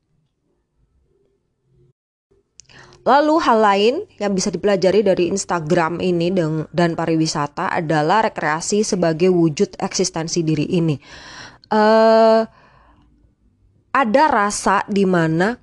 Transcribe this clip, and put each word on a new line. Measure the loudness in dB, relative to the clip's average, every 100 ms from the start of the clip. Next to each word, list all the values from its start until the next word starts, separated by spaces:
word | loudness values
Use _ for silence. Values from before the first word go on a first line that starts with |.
| _ _ _ _ _ _ _ _ _ _ _ _ _ _ _ _ _ _ _ _ _ _ _ _ _ -20 _ -20 -20 _
Lalu | 2 2 4 2
hal | 2 2
lain | 2 2 2 0 -8 _
yang | -4
bisa | -2 -4
dipelajari | -4 -2 0 2 2
dari | 2 0 0
Instagram | -4 -4 -6 0 0 0 -2
ini | -2 -2 0
deng-, | -2 -2 -4 -6
dan | -2 -2 -2
pariwisata | -2 0 -2 -2 -6 -6 -4
adalah | -4 -2 -2 0 0
rekreasi | 0 -2 -4 -4 -2 -2 -2
sebagai | -2 -2 0 2
wujud | 2 0 0 -4 -4
eksistensi | -8 -4 -4 -4 -6 -4
diri | -2 -2 -2
ini. | 0 0 -2 -8 -20 -20 -20 -20 -20 _
Eh, | 0 4 4 4 6 4 4 0 _ _ _ _ _ _ _ _ _ _ _ _ _ _
ada | -4 0 2 2
rasa | 2 -2 -2 -2 -2 -2
di | 0
mana | 2 2 0 0 -2 -4